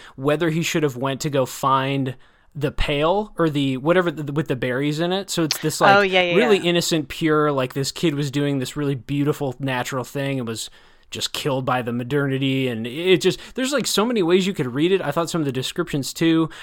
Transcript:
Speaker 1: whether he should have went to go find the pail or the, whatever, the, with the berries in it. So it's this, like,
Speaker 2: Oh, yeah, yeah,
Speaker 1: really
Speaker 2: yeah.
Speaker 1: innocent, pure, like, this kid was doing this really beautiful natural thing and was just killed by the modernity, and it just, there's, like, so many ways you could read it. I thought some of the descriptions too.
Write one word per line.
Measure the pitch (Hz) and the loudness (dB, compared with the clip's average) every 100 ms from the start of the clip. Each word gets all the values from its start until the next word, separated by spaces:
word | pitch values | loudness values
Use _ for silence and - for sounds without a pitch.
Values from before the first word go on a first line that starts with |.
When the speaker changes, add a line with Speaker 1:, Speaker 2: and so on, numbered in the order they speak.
| - - | -18 -4
Speaker 1:
whether | 135 151 170 | 0 2 2
he | 160 | 0
should | 160 170 | 0 0
have | 151 120 | 0 0
went | 135 135 | -4 -4
to | 156 | -2
go | 139 127 | 0 -2
find | - 135 135 135 139 131 123 - _ _ | 0 2 2 2 0 -2 -6 -16 _ _
the | 151 139 | -6 -4
pail | - - 143 160 196 214 - | -2 -2 2 2 0 -2 0
or | 165 | 0
the, | 147 139 131 | 2 0 0
whatever, | 147 175 175 | 2 4 2
the, | 151 143 | -2 -4
with | 147 151 | -4 -2
the | 135 | -2
berries | 127 123 147 151 | -2 -2 -2 0
in | 175 | -2
it. | 190 196 | -2 -4
So | - | -2
it's | 160 - | 0 0
this, | 156 - | -2 2
like, | 202 196 | 4 6
Speaker 2:
Oh, | |
yeah, | 196 185 | 4 2
yeah, | 180 175 | 2 2
Speaker 1:
really | 240 196 | 4 4
Speaker 2:
yeah. | |
Speaker 1:
innocent, | 170 175 165 165 139 | 4 2 2 -2 -2
pure, | - 160 151 151 | -2 2 4 2
like, | 135 131 | 2 -2
this | 143 135 | -2 -4
kid | - 170 | 0 0
was | 143 147 | 0 -2
doing | 139 143 139 | 0 0 0
this | 127 151 | -4 -2
really | 143 139 | -2 -2
beautiful | 107 143 143 147 143 - | -4 0 0 0 -2 -4
natural | 135 127 123 135 | -4 -2 -2 -4
thing | 120 143 139 135 | -6 -4 -4 -2
and | 113 | -4
was | 110 - - - _ - | -6 -8 -14 -20 _ -14
just | 110 - | -8 -6
killed | - 147 135 127 | -4 -2 -2 0
by | 127 | 0
the | 120 | 0
modernity, | 120 123 143 143 135 135 135 127 | -4 -2 0 0 0 0 0 -2
and | 113 117 | -2 -6
it | 139 180 190 | -4 2 4
just, | 185 - - | 4 0 -6
there's, | - 262 | -6 -2
like, | 285 - | -2 0
so | - 226 | 0 2
many | 233 | 2
ways | 165 190 185 | 4 4 2
you | |
could | 180 127 | -2 -2
read | 123 170 | 0 2
it. | 190 | 2
I | 139 | 0
thought | 170 165 | -2 -2
some | 170 | -2
of | |
the | 143 | -2
descriptions | 131 127 - 170 147 131 | -2 -4 -4 -4 -2 -4
too. | - 165 165 160 - | 0 2 4 2 -4